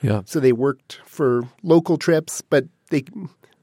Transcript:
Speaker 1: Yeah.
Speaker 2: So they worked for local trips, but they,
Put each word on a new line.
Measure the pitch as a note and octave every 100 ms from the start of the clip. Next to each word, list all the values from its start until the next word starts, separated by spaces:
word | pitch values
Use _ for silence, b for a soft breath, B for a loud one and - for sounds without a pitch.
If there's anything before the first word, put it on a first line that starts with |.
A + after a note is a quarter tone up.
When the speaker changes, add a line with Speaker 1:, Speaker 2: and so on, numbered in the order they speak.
Speaker 1:
Yeah. | B2+ G#2
Speaker 2:
So | G2+ D#3+
they | C3
worked | A#2 C#3 C3+ - -
for | - - C3+ A#2+ B2 _
local | E3+ E3 E3 D#3+
trips, | - D#3 D#3+ -
but | - C#3+ D3+ _ -
they, | D3 C3 G#3 F3+ _ _ b